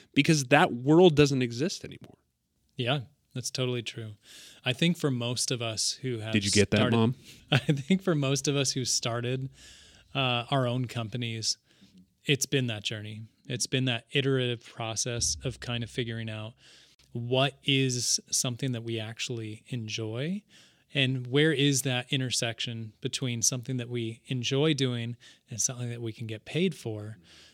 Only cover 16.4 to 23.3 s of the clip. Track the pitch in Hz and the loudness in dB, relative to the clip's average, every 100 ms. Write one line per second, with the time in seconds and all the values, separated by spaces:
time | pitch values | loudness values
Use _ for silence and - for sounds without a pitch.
16.4 | 107 - - - _ _ _ 120 120 131 | -12 -16 -20 -20 _ _ _ -8 2 4
17.4 | 139 - - 135 131 123 - - - - | 4 2 2 4 4 0 0 -2 -2 -2
18.4 | 135 120 135 117 117 113 107 110 - 120 | -2 -2 -4 -4 -4 -6 -6 -8 -6 -6
19.4 | 110 107 - 123 107 107 110 113 151 202 | -8 -12 -10 -8 -6 -6 -6 -4 -4 -6
20.4 | - - _ _ _ 143 131 131 123 139 | -8 -20 _ _ _ 2 2 0 0 4
21.4 | 156 135 143 135 135 123 123 139 131 - | 4 4 4 2 0 -2 -2 -2 -2 -2
22.4 | 120 113 - 113 110 - 127 - 131 | -2 -4 -8 -8 -10 -8 -8 -4 -4